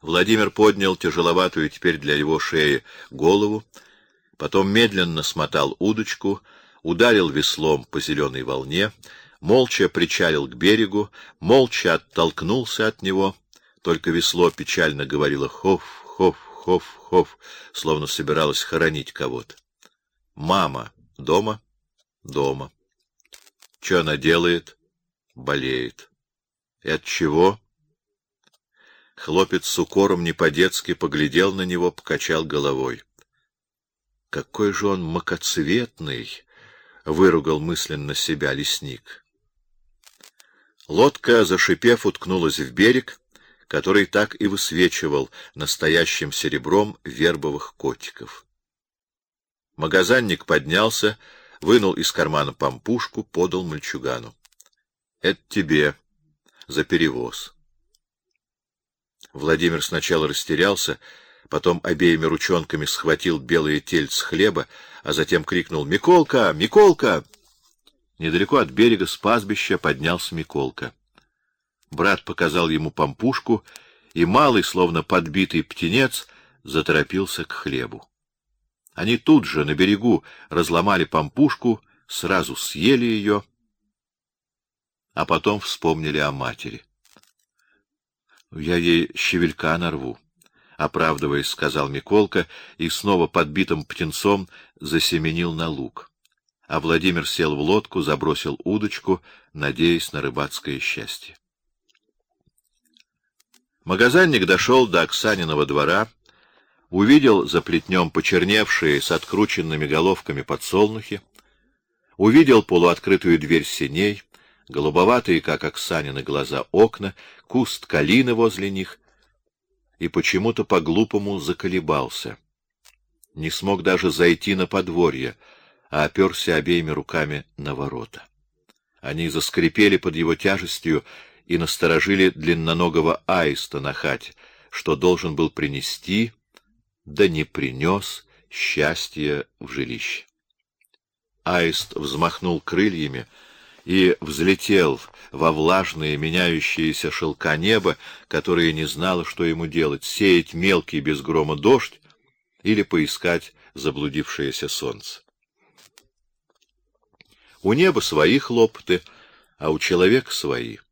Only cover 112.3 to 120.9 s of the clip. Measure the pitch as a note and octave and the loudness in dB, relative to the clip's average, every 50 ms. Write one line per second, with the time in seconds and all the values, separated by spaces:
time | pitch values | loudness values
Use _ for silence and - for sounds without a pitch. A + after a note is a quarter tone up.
112.3 | A2+ D3+ E3 C#3 B2+ A2 G2+ - F#2+ F2 E2+ F2 E2+ - - - G2 F#2 - F2+ | 8 8 8 10 8 6 6 4 4 4 6 4 4 2 2 0 0 2 4 4
113.3 | E2 D#2+ D2+ D2 E2 E2 C#2+ - - - D#2 C2+ C#2 E2 G2 G#2 G#2 G2+ - _ | 4 4 4 2 2 2 2 -2 -6 -6 -6 -4 -2 0 0 0 -2 -4 -12 _
114.3 | _ - _ _ _ _ _ _ - D2 D2 D2+ D2 F2 F2+ G#2 B2 B2 - - | _ -20 _ _ _ _ _ _ -6 -2 -2 0 4 4 4 4 4 2 2 2
115.3 | F2+ D#2+ - - D#2 C#2+ - D2+ - - - - F2+ D#2+ D2 C#2+ C2+ C#2 C2+ - | 0 0 0 -2 -6 -4 -4 -6 -8 -8 -8 -4 -4 -4 -4 -4 -8 -10 -6 -4
116.3 | C#2 C#2+ C#2 C2+ C#2+ C2+ - _ - F2+ A2 A2+ - - G2+ F#2+ - _ - - | -4 -4 -4 -4 -4 -6 -6 _ 4 4 4 4 4 -4 -10 -10 -10 _ -20 -20
117.3 | - - _ _ - B2 B2+ - - - - _ - D#2+ D2 D2 G2 B2+ C3 B2 | -20 -20 _ _ -2 -2 -2 -2 -4 -12 -12 _ -2 -2 2 4 4 4 4 2
118.3 | A#2+ A2 A#2 A2+ G#2 F2+ G2 G2+ G2 F#2+ F#2 - - _ _ _ _ _ _ _ | 2 2 2 2 2 -2 -6 -6 -4 -6 -8 -10 -12 _ _ _ _ _ _ _
119.3 | _ _ _ _ _ _ _ _ _ _ _ _ _ _ E2 E2+ - E2+ E2 - | _ _ _ _ _ _ _ _ _ _ _ _ _ _ -8 -4 -2 -2 -2 0
120.3 | - F#2 G2 A2+ A2+ - G#2 - - F#2 D#2+ D#2 | -2 0 0 -2 -2 -2 -2 2 2 0 2 2